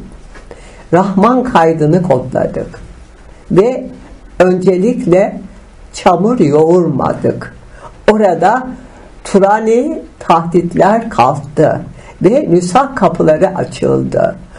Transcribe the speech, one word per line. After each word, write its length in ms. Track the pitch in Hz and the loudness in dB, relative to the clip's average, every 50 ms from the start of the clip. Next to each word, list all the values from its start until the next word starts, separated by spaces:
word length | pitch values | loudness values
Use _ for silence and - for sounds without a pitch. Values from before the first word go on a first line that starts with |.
| - - - - - - - - - - - - - - - - - - - | -14 -16 -20 -20 -20 -20 -20 -20 -20 -20 -20 -20 -20 -20 -20 -20 -8 -2 0
Rahman 520 | 170 190 202 185 190 196 233 254 254 247 | 0 0 0 0 2 2 2 2 0 0
kaydını 580 | - - 180 165 160 165 160 151 151 160 185 175 | 0 2 2 2 2 2 2 0 2 2 2 2
kodladık. 800 | - 135 127 - - - - - - - - - - - - - - - - - - - - - - - - - - | 0 0 -2 -2 -4 -4 -4 -4 -4 -4 -8 -10 -10 -12 -18 -20 -20 -20 -20 -20 -20 -20 -20 -20 -20 -20 -18 -8 -2
Ve 360 | - 170 202 240 262 262 254 - - - - - - - - - - - | 2 2 2 2 2 -4 -8 -12 -14 -18 -20 -20 -20 -20 -20 -8 -2 0
öncelikle 1000 | 180 185 180 185 180 196 185 180 185 233 247 - - 180 165 185 202 254 - - - - - - - - - - - - - | 0 0 0 0 0 0 0 2 0 0 -2 -2 0 0 2 2 2 0 -4 -8 -16 -18 -20 -20 -20 -20 -20 -20 -20 -20 -10
çamur 460 | - - 202 175 165 185 226 254 247 | -2 0 0 2 2 2 0 2 2
yoğurmadık. 1160 | 180 139 139 151 160 160 170 185 170 156 135 123 80 76 65 - - - - - - - - - - - - - - - - - - - 208 | 2 2 4 2 4 4 4 2 2 0 -2 -2 -2 -4 -4 -4 -4 -4 -4 -6 -8 -16 -18 -20 -20 -20 -20 -20 -20 -20 -20 -6 0 0 2
Orada 560 | 220 214 190 170 - 170 190 226 262 - - - - - - - - - - - - - | 2 2 2 2 2 2 2 0 0 -2 -8 -14 -16 -18 -20 -20 -20 -20 -20 -20 -20 -6
Turani 800 | - - 196 190 196 208 220 226 220 226 240 269 311 320 - - - - - | 0 2 4 4 4 2 2 2 2 2 2 0 -2 -4 -8 -10 -14 -18 -6
tahditler 920 | - - 170 165 170 170 - 180 170 170 - - 160 190 214 226 220 226 | 0 0 2 2 2 0 0 0 0 0 0 2 2 2 2 0 -2 -4
kalktı 680 | - - 117 131 151 - - - - 156 160 127 113 - - - - - - - - - - | -2 0 0 0 0 -2 -6 -6 -2 0 0 0 0 -2 -6 -12 -16 -20 -20 -18 -6 -2 0
ve 240 | 180 233 285 311 - | 2 2 2 0 2
nüsa 440 | 170 180 180 180 - 247 277 262 - | 0 0 0 2 0 0 0 0 -2
kapıları 640 | - 202 175 - - - 160 156 151 - 185 - | 0 0 0 0 2 2 2 2 2 2 0 -2
açıldı. 800 | 135 135 - - - - - - 67 - - - - - 50 - - - - - | -2 -6 -8 -6 -4 -2 0 0 0 -2 -2 -2 -2 -2 -2 -4 -6 -16 -20 -20